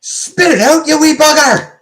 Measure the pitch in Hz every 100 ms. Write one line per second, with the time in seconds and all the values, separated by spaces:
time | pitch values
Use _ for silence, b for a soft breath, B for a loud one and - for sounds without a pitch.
0 | - - - - 349 262 214 320 311 302
1 | 311 302 302 302 285 202 - _